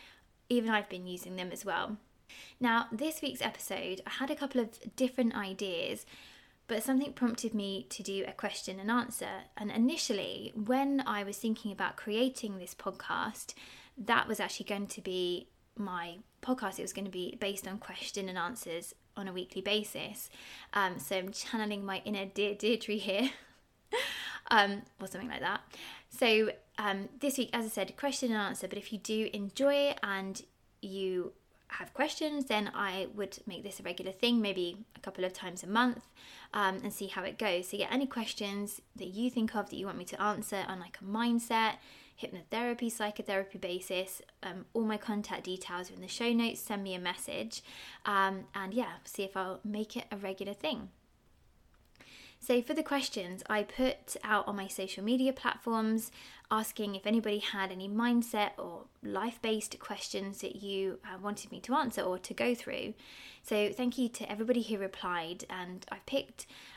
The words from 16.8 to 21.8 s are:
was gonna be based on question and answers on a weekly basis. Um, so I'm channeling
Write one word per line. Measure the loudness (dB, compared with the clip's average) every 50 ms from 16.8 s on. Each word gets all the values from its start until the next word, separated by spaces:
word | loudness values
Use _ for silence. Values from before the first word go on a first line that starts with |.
| -6
was | -6 -4
gonna | -4 -6 -4
be | -4 -4 -4 -4 -4 -4
based | -2 -2 -2 -4 -6
on | -6 -6 -8
question | -8 -10 -10 -8 -8 -6 -4 -4 -4 -2
and | -2 -2
answers | -2 -2 -4 -6 -6 -6 -6 -6 -6 -8 -12 -16 _ _ _
on | -6 -6 -4
a | -4
weekly | -4 -6 -4 -4 -2
basis. | 0 2 2 2 2 0 -4 -6 -6 -6 -8 -8 -10 -12 -14 -16 -16 -16 -16 -16 -10 -2 2
Um, | 2 4 4 2 -2
so | -2 -2 0
I'm | 0 0 -2 -4
channeling | -6 -4 -2 0 0 0 0 -2 -2